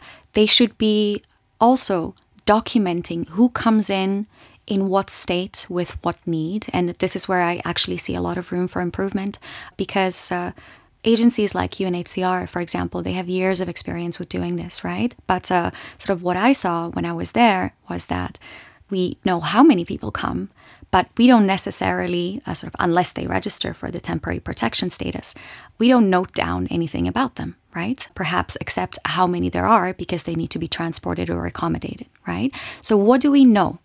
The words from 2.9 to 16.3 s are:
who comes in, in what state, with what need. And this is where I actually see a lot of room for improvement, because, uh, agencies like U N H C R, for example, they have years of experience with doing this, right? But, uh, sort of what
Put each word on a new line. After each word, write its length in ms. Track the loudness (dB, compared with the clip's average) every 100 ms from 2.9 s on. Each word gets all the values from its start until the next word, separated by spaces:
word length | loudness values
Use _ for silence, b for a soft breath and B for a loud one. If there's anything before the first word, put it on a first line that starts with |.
| -2 -4 -6 -4
who 200 | 2 2
comes 400 | 2 2 4 4
in, 380 | 2 0 -2 -4 b b b -4
in 200 | -2 2
what 220 | 2 2
state, 560 | 0 0 -2 -2 -4 -2
with 320 | -4 -6 -6
what 220 | -6 -6 -4
need. 420 | -4 -4 -6 -4
And 180 | -2 -2
this 260 | -2 0 0
is 120 | 0
where 140 | 2
I 200 | 0 -2 -4
actually 320 | -2 -2 -2
see 180 | -2 -2
a 60 |
lot 160 | -4 -6
of 140 | -6
room 140 | -4 -4
for 140 | -4
improvement, 560 | -4 -4 -4 -4 -6 -8 B B B -8
because, 560 | -4 0 2 2 2
uh, 200 | -2 -8 -12 b b b _
agencies 500 | 2 4 4 4 2 0
like 240 | -2 -4
U 80 | -4
N 80 | -2
H 120 | 0
C 160 | 0
R, 240 | 0 -2 -4
for 140 | -6
example, 400 | -4 -4 -4 -6
they 120 | -6
have 140 | -6 -4
years 320 | -2 0 -2
of 100 | -4
experience 480 | -4 -4 -6 -6 -8
with 120 | -8
doing 260 | -6 -6 -6
this, 280 | -4 -4
right? 300 | -4 -4 -4 -4 -4
But, 240 | -2 0
uh, 200 | 0 0 -6 B B
sort 180 | -4 -2
of 80 |
what 140 | -2